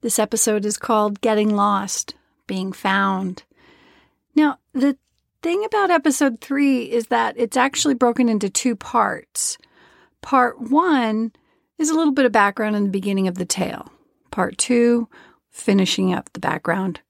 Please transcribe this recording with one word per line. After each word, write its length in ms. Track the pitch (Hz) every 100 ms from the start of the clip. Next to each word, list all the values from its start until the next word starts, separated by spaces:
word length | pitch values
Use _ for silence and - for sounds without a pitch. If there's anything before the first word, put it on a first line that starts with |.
This 180 | 240 -
episode 460 | 214 220 - 214
is 120 | 208 208
called 440 | - 220 214 208
Getting 340 | 226 214 214
Lost, 640 | 208 202 202 196 - - - _ _ _
Being 240 | 190 190
Found. 720 | 185 - 196 196 190 190 185 _ _ _ _ _ _ _ _ _
Now, 240 | - 302 277 _
the 260 | 269 277 269 _ _ _ _
thing 240 | 330 359
about 280 | 427 427 392
episode 480 | 339 311 269 277 226
three 500 | - 277 285 262 233
is 160 | 240 226
that 300 | 233 226 -
it's 180 | 233 262
actually 380 | 262 - 302
broken 340 | 254 247 240 240
into 220 | 214 196
two 240 | - 254
parts. 840 | 226 - 247 202 - - - - - _ _ _ _ _ _
Part 400 | - 269 247 -
one 680 | 226 285 359 294 226 220 226 _ _ _ _ _
is 120 | 311
a 40 |
little 180 | 320 320
bit 120 | 277
of 80 | 254
background 420 | 220 202 196 214
in 80 | 208
the 80 | 202
beginning 380 | 190 190 196 190
of 80 | 180
the 80 |
tale. 480 | 180 - 185 - - _ _ _ _
Part 260 | - 180 -
two, 500 | - 240 240 240 233 - - _ _
finishing 640 | - - 196 185 - 190
up 200 | 180 -
the 80 | -
background 640 | - - - 175 190 160 _